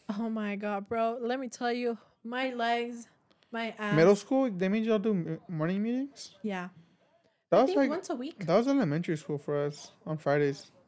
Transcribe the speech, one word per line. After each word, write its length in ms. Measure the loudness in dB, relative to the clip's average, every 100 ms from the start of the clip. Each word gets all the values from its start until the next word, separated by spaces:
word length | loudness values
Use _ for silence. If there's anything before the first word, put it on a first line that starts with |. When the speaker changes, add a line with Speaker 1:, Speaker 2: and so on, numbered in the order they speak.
| -10 -6
Speaker 1:
Oh 80 | -4
my 260 | -4 -4 -4
God, 340 | -4 -6 -4
bro. 300 | -2 -2 -2
Let 180 | -4 -4
me 100 | -6
tell 220 | -4 -2
you, 280 | -2 -2 -4 -10 _
my 260 | -10 -4 -4
legs, 580 | -2 0 0 -2 -8 -14 _ _ _ _
my 240 | -6 -6 -4
ass. 180 | 0 6
Speaker 2:
Middle 200 | 6 6
school, 340 | 2 0 0
they 180 | 0 0
made 180 | 0 2
y'all 120 | 0
do 140 | 2
m-, 280 | 0 -2 -6 -6
morning 360 | -4 -2 0
meetings? 480 | -2 -2 -4 -10 -20 -10
Speaker 1:
Yeah. 280 | -6 -6 -8 -14 -20 _ _ _ _ _ 2
Speaker 2:
That 60 | 4
Speaker 1:
I 40 |
Speaker 2:
was, 60 | 4
Speaker 1:
think 80 | 4
Speaker 2:
like, 120 | 2
Speaker 1:
once 180 | 0 -4
a 60 | -6
week. 300 | -6 -6 2
Speaker 2:
that 100 | 4
was 100 | 4
elementary 500 | 4 2 0 -2 -4
school 200 | -4 -8
for 280 | -2 -2 -2
us 240 | -6 -16 -14 -8
on 100 | -4
Fridays. 540 | 2 2 2 -2 -10 _